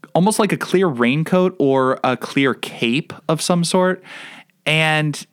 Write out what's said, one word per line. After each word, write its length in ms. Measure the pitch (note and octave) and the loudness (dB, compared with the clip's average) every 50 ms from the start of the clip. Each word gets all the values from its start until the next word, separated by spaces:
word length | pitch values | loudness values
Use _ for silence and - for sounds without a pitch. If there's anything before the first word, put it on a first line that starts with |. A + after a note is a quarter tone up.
| - - - | -12 -4 0
almost 240 | D#3+ F3+ G#3+ G#3 - | 2 2 2 2 2
like 140 | G#3+ F3 E3 | 0 0 0
a 40 | |
clear 300 | - - - - F3+ F#3+ F3 | -2 -4 0 0 2 2 2
raincoat 680 | C3 A#2 A#2+ A#2+ C3+ D#3 D#3+ - F#3 F#3 F#3 F#3 F3+ - | 0 2 2 2 2 0 0 0 2 2 2 2 0 0
or 420 | C#3+ C3+ C3+ C3+ C3 C3 B2+ - - | 0 2 2 2 2 0 0 0 -2
a 140 | B2+ B2 | -2 -2
clear 380 | - - - - C#3+ C#3 C3 A2 | -2 -6 -4 -2 0 0 0 0
cape 580 | - - - - - A#2+ A#2 A#2+ D3+ - - - - - - | -4 -8 -12 -8 -4 -2 -2 0 -2 -4 -6 -12 -10 -4 -4
of 120 | E3 D#3 | -4 -2
some 220 | - - F3+ F3 E3+ | 0 0 0 0 0
sort. 380 | - - F#3 F#3 F#3 F#3 F#3 - - - - - - - - - _ _ _ - | 0 0 2 2 2 0 -4 -8 -18 -20 -18 -18 -20 -20 -20 -20 _ _ _ -2
And 580 | D3+ D#3 D#3+ D#3+ D#3 D#3 D#3 D3+ D3+ C#3+ - - _ | 0 0 2 2 2 2 0 0 -2 -2 -6 -10 _